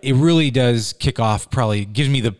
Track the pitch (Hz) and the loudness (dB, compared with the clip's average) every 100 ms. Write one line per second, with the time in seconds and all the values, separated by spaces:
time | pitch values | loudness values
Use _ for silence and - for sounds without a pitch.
0 | 131 131 160 165 151 127 123 120 107 - | 0 2 4 2 2 2 2 0 -4 -4
1 | - 120 113 104 - - 113 104 101 107 | -4 0 0 0 -2 -2 0 -2 -4 -2
2 | 139 139 113 104 | 0 0 -2 -4